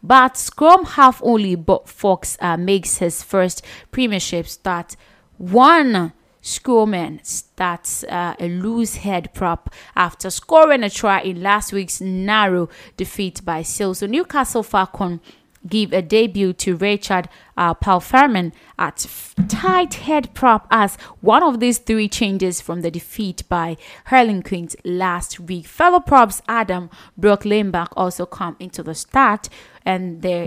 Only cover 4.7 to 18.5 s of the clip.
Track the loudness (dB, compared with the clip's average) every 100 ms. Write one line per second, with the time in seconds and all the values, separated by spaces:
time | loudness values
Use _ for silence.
4.7 | -6 -8 -18 _ _ _ -14 0 6 6
5.7 | 6 4 0 -2 _ _ _ -12 -8 0
6.7 | 2 2 -2 -6 -10 -12 -12 -12 -6 -4
7.7 | -4 -8 -10 -8 -6 -6 -6 -8 -6 -4
8.7 | -4 -4 -6 -6 -6 -6 -6 -4 -4 -8
9.7 | -16 -6 0 0 -2 -10 -10 4 6 8
10.7 | 4 0 -2 0 0 -2 -4 0 0 0
11.7 | -6 -6 -8 -6 -6 -2 0 2 0 -2
12.7 | -8 -20 -10 -10 -6 -8 -8 -8 -8 -6
13.7 | -4 -4 -4 -4 -4 -2 -2 -2 -4 -2
14.7 | -2 -2 -4 -6 -6 _ _ _ _ -6
15.7 | -2 0 -2 0 2 2 0 -2 -2 -4
16.7 | -2 -2 -2 -2 -4 -4 -16 _ -2 -2
17.7 | 0 0 0 4 4 4 2 -4